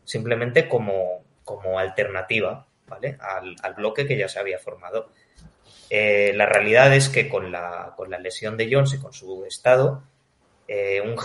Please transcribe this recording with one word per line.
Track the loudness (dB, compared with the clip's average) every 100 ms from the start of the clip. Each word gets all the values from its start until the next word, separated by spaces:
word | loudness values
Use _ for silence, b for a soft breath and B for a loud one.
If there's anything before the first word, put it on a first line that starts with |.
| -10
simplemente | -8 -2 0 2 2 2
como, | 0 0 -2 -2 -6 -12 _
como | -14 -10 -4 -2
alternativa, | -2 -2 -2 -4 -4 -2 -2 -4 -14 _ _
¿vale? | -10 -10 -8
Al, | -8 -8 -10 -10
al | -10
bloque | -4 -4 -2 -2
que | -2
ya | -2
se | -4
había | -6 -6
formado. | -10 -14 -8 -8 -8 b b b -20 _ _ -20 -4
Eh, | 0 2 4 4 4
la | 4
realidad | 4 6 8 8
es | 8 4
que | 2 0
con | -2 -4
la, | -8 -8 -10 -12 -12
con | -10
la | -8
lesión | -10 -8 -8 -4
de | 0
Jones | 4 2
y | 0
con | -8
su | -16 -14 -12 -12
estado, | -2 4 6 4 0 -12 _ _ _ _ _ -8
eh, | -4 -2 -2
un | -2 -6